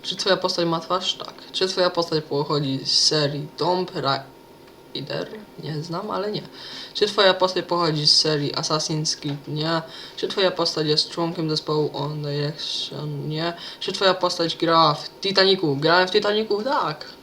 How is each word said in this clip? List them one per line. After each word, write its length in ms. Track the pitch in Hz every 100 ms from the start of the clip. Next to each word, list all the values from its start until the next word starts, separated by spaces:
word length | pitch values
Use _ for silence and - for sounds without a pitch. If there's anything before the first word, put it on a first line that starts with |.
| -
Czy 100 | -
twoja 220 | 202 185
postać 280 | 180 180 170
ma 140 | 165
twarz? 340 | - 180 190
Tak. 200 | - - - -
Czy 160 | - 190
twoja 220 | 190 180
postać 340 | 180 170 160
pochodzi 560 | 151 143 151 147 143 135 -
z 220 | - -
serii 400 | 156 143 143 147 -
Tomb 340 | 160 180 180 175
Raider? 1300 | 135 131 - - - - - - - - 139 139 175 - - -
Nie 200 | 147 151
znam, 280 | 170 165 208
ale 200 | 190 208
nie. 100 | 202 - - - - -
Czy 140 | - 208
twoja 260 | 208 196
postać 320 | 185 185 185 170
pochodzi 420 | 175 170 156 151
z 140 | -
serii 320 | 156 151 143
Assassin's 680 | - 151 156 - 156 156 -
Creed? 280 | 147 143 -
Nie. 340 | 151 156 165 160 - - -
Czy 100 | 190
twoja 240 | 208 185
postać 360 | 180 170 - 156
jest 220 | 151 -
członkiem 400 | - 170 175 160
zespołu 400 | 156 - 151 151
One 380 | - 143 151 147
Direction? 1000 | 143 147 - - - - 143 151 147 143
Nie. 240 | 156 170 170 - -
Czy 120 | -
twoja 220 | 190 196
postać 420 | 185 180 - 170 -
gra 380 | 165 165 160
w 160 | - - -
Titanicu? 540 | 196 196 190 190 160 139
Grałem 320 | 151 175 185
w 40 |
Titanicu? 520 | 214 208 208 220 208
Tak. 420 | 226 285 170 151 - -